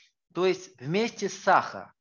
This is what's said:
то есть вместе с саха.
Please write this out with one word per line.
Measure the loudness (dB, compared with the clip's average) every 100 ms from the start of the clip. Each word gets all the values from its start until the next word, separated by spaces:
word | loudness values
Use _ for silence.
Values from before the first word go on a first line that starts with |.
| _ _ _
то | 0 0
есть | 0 -6 -12
вместе | -4 -2 -2 -4 -8
с | -2
саха. | 2 4 2 -6 -16 _